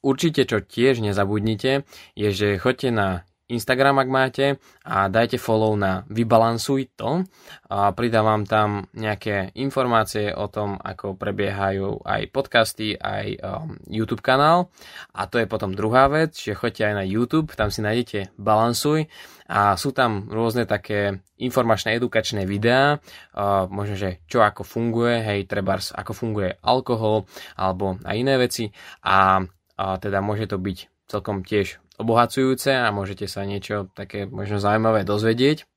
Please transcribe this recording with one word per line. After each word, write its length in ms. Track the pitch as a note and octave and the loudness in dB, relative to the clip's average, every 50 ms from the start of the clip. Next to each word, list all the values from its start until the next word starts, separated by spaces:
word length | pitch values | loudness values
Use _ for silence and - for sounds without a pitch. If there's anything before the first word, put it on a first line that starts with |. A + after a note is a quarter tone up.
| - | 2
Určite, 400 | C#3 C3+ - - E3 D3+ - B2+ | 0 0 2 0 0 2 2 0
čo 160 | - A#2+ G#2 | 2 0 -2
tiež 400 | - _ - - A#2+ C3+ C3 A#2 | -2 _ -2 2 2 2 2 2
nezabudnite, 880 | A2 G#2 G2 G2+ G2+ G2 G#2 G#2+ G2+ A2 A2 G2+ - C3 C3+ C#3 C#3 _ - - - - _ | 0 -2 0 0 0 0 0 0 0 0 -2 0 0 0 0 0 -2 _ -20 -20 -20 -18 _
je, 160 | - G#2 G#2 | -2 -2 0
že 320 | G2 F#2+ G#2 G#2 G2+ F#2 | 0 2 2 0 0 2
choďte 320 | - B2 B2+ - - B2+ A#2 | 0 0 0 0 0 0 0
na 320 | A2 G2+ F#2+ F#2 F2 - _ _ _ _ | 2 0 0 -2 -4 -8 _ _ _ _
Instagram, 560 | _ A#2+ A#2 - - B2+ B2+ C3+ C#3 C#3 C3+ C3 | _ -6 -6 -2 -2 2 4 4 4 4 4 2
ak 60 | B2+ | 2
máte, 340 | C3 C3 C3 C3 - - C3+ C#3 C#3 C#3 _ - _ _ _ | 2 2 2 0 0 0 0 0 0 -2 _ -20 _ _ _
a 240 | - A#2+ G2 G2 | -4 0 0 2
dajte 320 | G2 F#2+ A2+ A#2+ A2+ - A#2+ | 2 4 2 2 2 0 -4
follow 320 | - - A2+ A2 A2 A2 G#2+ G#2 | 0 0 2 2 2 2 2 2
na 240 | G2 F#2+ F#2+ F#2 - - | 2 0 0 -2 -6 -6
Vybalansuj 880 | G#2+ A2+ A#2 A2 A#2+ A2 A2+ A2+ A#2 A2+ - - C#3 C3+ C3 _ _ - | -2 -2 2 4 6 6 6 4 2 -2 -2 -2 -2 -2 -2 _ _ -6
to 240 | G#2+ A2 C#3+ F3+ F#3 F#3 _ _ _ - - - _ _ | -4 -2 -2 -2 -2 -4 _ _ _ -20 -20 -20 _ _
a 240 | - G2+ G2+ G2+ F#2 | -2 2 2 2 2
pridávam 480 | - A#2 A#2+ A2+ A2 G#2+ A2 G#2+ G#2+ G#2 | 0 -2 2 2 4 4 4 2 2 0
tam 480 | G2 A2 G#2+ G#2+ G#2 G#2 G2+ F#2+ - | 2 2 2 2 2 0 -4 -6 -10
nejaké 640 | - - A2 A2 G#2 G2+ - A2 G#2 G2+ F#2 F#2+ _ | -10 -6 -4 -4 -4 -4 -4 -2 -2 -2 -2 -4 _
informácie 800 | - C3 C#3 - C#3 C3 B2 A#2 A2+ A2 - - G#2+ G#2 G#2 - | -6 -6 -2 -2 0 0 2 2 2 2 0 -2 -2 -2 -2 -2
o 160 | - G#2 G2+ | -4 -6 -6
tom, 240 | - G#2+ G#2 G2+ G2 | -4 -4 -4 -4 -6
ako 400 | F#2+ - - G2 - - G2+ F#2+ | -8 -8 -12 -12 -8 -8 -8 -8
prebiehajú 880 | F#2+ - G#2 G2 G2+ G2+ G2 G2 G2 G2 G2 G2 G2 F#2+ G2+ G#2+ - - | -6 -6 -6 -2 -2 -2 -2 -2 -2 -2 -2 0 -2 -2 -4 -6 -6 -4
aj 180 | - G#2 G#2+ G#2+ - _ | -4 -4 -4 -4 -4 _
podcasty, 640 | C3 - - - A#2+ A2+ A2 - - A2 G#2+ G2+ - | -4 -4 2 2 2 2 2 -2 -6 -6 -6 -4 -4
aj, 400 | - G#2 G2+ G2+ G#2 G#2 G#2 - | -6 -6 -6 -4 -6 -8 -8 -8
um, 400 | - F#2+ G2 - D#3+ D#3+ - - - | -8 -10 -8 -8 -10 -12 -14 -14 -14
YouTube 320 | - - G#2+ A2 G#2 A#2+ - | -8 -4 -4 -2 -2 -4 -4
kanál. 480 | - - B2+ C3+ C#3+ D#3 E3+ F3+ F3+ - _ _ - - - - - _ _ | 0 0 2 4 4 4 4 4 2 -2 _ _ -20 -20 -20 -20 -20 _ _
A 160 | - F#2+ - | -10 -8 -2
to 80 | - A#2+ | 0 -2
je 80 | A2+ | 0
potom 240 | F#2 A2 G#2+ G#2 G2 | 0 -2 -4 -4 -4
druhá 400 | F#2+ G2+ G2+ A2 A#2 B2+ C3+ C#3 | -2 -2 -2 2 4 6 4 6
vec, 240 | D3 D#3 D#3+ D#3 _ | 4 2 0 0 _
že 240 | - - - G#2 - | -8 -8 -8 -6 -4
choďte 320 | - A#2 A2 - A2 G#2 | -4 -4 -2 0 -2 0
aj 20 | G#2 G2+ | 0 -2
na 60 | G2 | -2
YouTube, 480 | F#2+ F#2+ A2 A#2+ A#2+ - D#3+ D#3+ D3+ - | -2 0 0 0 2 0 0 0 -2 -2
tam 160 | - A2 G#2 | -2 -2 -2
si 80 | - - | -2 -2
nájdete 560 | G#2+ G#2 A2 A#2+ A#2+ - - G#2 G2 - _ | -2 0 0 0 -2 -2 -6 -8 -8 -8 _
Balansuj 720 | - G2+ G#2+ A2 A2 A2+ A#2 A#2 - - D3 D3+ D#3 D3+ - - - - - - - - | -4 2 4 4 6 4 4 2 0 0 2 2 2 0 -4 -8 -20 -20 -20 -20 -20 -12
a 320 | _ - G#2 G2+ G2+ G2 F2+ | _ 0 2 4 4 2 2
sú 160 | - C#3 B2+ | 0 -4 0
tam 320 | - C3 A#2 G#2+ G2+ G2 | 2 0 2 0 -2 -6
rôzne 400 | - - A2 A#2 A2+ A2 B2 A#2 | -6 -2 0 0 0 0 0 0
také 560 | - - G#2 - - G#2+ G#2 G2+ G2+ G2 F#2+ _ _ _ _ | 0 -2 -4 -2 -2 -2 0 0 0 -2 -4 _ _ _ _
informačné, 560 | A2+ B2+ A#2+ C3 A#2+ A#2 A2 G#2 - A2+ A2 | -6 0 0 2 4 4 2 2 2 -2 0
edukačné 480 | A#2 B2 A#2+ - A2+ A2 - - G#2 F#2+ | 0 0 0 0 0 0 0 -4 -4 -2
videá, 560 | F#2 G2+ G2+ G#2+ A#2 B2 C3 C#3 C#3+ D3 D3 | -2 -2 0 2 4 4 4 4 4 2 0
uh, 640 | _ - - - - _ _ - G2+ G2+ G2+ G2 F#2+ F#2 | _ -16 -20 -20 -20 _ _ -4 0 2 2 2 0 0
možno, 240 | G2 G2+ G2+ G#2 G2+ | -4 -6 -6 -4 -4
že 240 | F#2+ G2+ F#2+ F2 - - | -4 -4 -4 -6 -8 -12
čo 160 | _ - B2 A2 | _ 2 4 4
ako 240 | G#2 - - G2 | 4 4 -2 -14
funguje, 560 | - - A#2+ A#2 A#2 A2+ A2+ A#2 A#2+ A#2+ A#2 A2 | -8 -4 -2 -2 0 0 0 2 2 0 0 0
hej, 240 | G#2+ G2+ G2+ F#2+ | -2 -2 -2 -2
trebárs, 480 | - - G2+ F#2+ G2 F#2+ G2 - - - | -2 -4 -2 0 0 -2 -2 -2 -8 -10
ako 160 | - G2+ - | -10 -8 -8
funguje 480 | A2+ - - A2+ G#2+ G#2 G2 F2+ - _ - | -8 -6 -4 -4 -2 -2 -2 -4 -4 _ -2
alkohol, 560 | G#2+ A#2+ C3 B2 - B2 A2 A2 G#2+ G#2+ A2 G2+ _ - - - - - | 0 0 0 0 -2 -2 0 2 2 0 0 -2 _ -16 -20 -20 -16 -8
alebo 400 | - F#2 F#2+ F#2 F#2 G2 F#2+ F#2 F#2 - | -4 -2 -2 -2 -2 -2 -4 -4 -6 -6
aj 120 | - - A2 | -6 -4 -2
iné 160 | B2 C3+ C3+ | 0 2 2
veci. 320 | C3 B2 A#2+ - - A#2 G2+ _ - - - - _ _ | 2 2 0 0 -4 -6 -8 _ -14 -20 -20 -20 _ _
A, 320 | F#2+ F#2+ G2 F#2+ F#2+ F#2+ F#2+ F#2+ F2+ _ _ _ _ _ - | 2 4 4 6 6 4 2 2 -4 _ _ _ _ _ -6
a 60 | G2 F#2+ F#2+ F#2 - | -4 -4 -4 -4 -4
teda 160 | G#2 G2 G2 | -2 -2 -2
môže 320 | G2 G#2 G#2 G#2 A2 G2+ | -2 -2 -4 -4 -4 -6
to 80 | G#2 F#2+ | -6 -4
byť 480 | F#2 G2+ F#2 - - _ _ _ _ | -4 -6 -6 -8 -12 _ _ _ _
celkom 400 | _ - G#2 F#2 - G#2 G2 F#2 | _ -8 -6 -4 -4 -6 -6 -4
tiež 320 | - G#2+ G#2 G2 - - - _ _ _ | -2 0 0 0 -2 -6 -16 _ _ _
obohacujúce 720 | _ A2+ A2+ A2+ A#2 A#2 A2+ - C3+ C3 C3 C3 B2+ - C#3+ | _ -2 2 4 4 4 2 2 0 2 2 0 0 0 0
a 240 | C3+ C3 A#2+ A2 G2+ | 0 2 0 0 0
môžete 320 | G2+ G2 F#2+ G2+ - G2+ | -2 -4 -6 -6 -8 -10
sa 180 | F#2+ - G2+ G2 | -10 -8 -8 -6
niečo 460 | G2 G2+ G2 - - G#2 G#2 G2 F#2+ _ | -6 -6 -8 -6 -6 -6 -6 -6 -8 _
také 320 | - G2 F#2+ - G#2 G2 G2 | -16 -14 -10 -8 -8 -8 -8
možno 320 | - G#2 G2+ G2 G#2 G2+ | -8 -10 -6 -4 -4 0
zaujímavé 420 | G2+ G#2 G#2 A2 A2 A2+ A2 G#2+ F#2+ | 2 2 2 4 4 4 2 2 2
dozvedieť. 640 | F#2 G#2 G#2 G#2+ A2+ A2+ A#2+ C3 C#3+ D#3 D#3 - _ _ | 0 0 2 2 2 2 4 4 2 2 0 -6 _ _